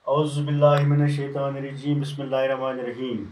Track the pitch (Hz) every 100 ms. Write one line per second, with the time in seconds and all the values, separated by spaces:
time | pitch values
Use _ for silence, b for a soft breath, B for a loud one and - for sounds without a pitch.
0 | - 143 151 143 147 147 147 143 147 147
1 | 147 147 139 139 139 139 139 139 143 147
2 | 139 - 131 131 135 131 131 127 123 120
3 | 131 110 95